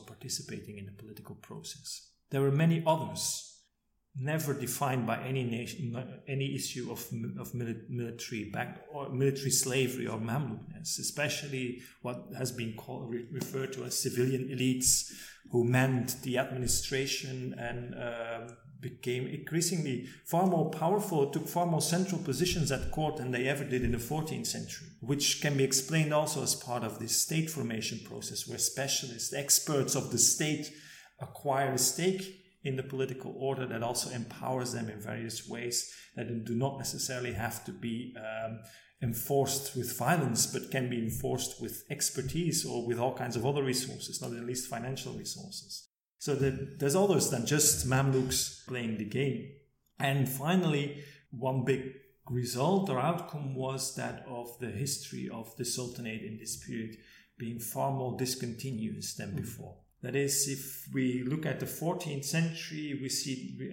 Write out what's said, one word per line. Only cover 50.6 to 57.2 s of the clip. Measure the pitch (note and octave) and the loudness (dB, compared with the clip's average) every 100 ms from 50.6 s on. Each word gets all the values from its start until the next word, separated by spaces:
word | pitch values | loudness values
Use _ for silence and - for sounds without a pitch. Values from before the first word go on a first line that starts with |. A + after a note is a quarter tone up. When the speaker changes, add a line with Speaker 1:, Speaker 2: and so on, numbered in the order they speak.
| E3 C#3+ C#3+ - - - _ | 6 4 0 -4 -14 -18 _
Speaker 1:
one | A#2+ C3 C3 B2+ | -4 0 2 4
big | C3 C3 - - _ - | 2 0 -10 -18 _ -4
result | B2 A#2 A#2+ D3+ G3 D#3 | -2 0 2 4 4 4
or | C3 | 4
outcome | D3 E3+ - D3 C3+ | 4 2 -2 -6 -4
was | C3 C3 C3+ - - | -2 -2 -2 -4 -4
that | A#2 - - | -4 -6 -8
of | A#2+ A#2+ - | -8 -8 -8
the | A#2 | -6
history | G2+ C#3 - - B2+ B2+ | -2 -2 -2 -6 -8 -6
of | A2+ A2+ - | -8 -10 -6
the | B2 | -4
Sultanate | - B2 B2 A#2 A2 | -2 -4 -6 -6 -6
in | A2+ A2 | -8 -10
this | - - | -8 -8
period | - A#2 A2 - - - | -8 -6 -6 -10 -20 -20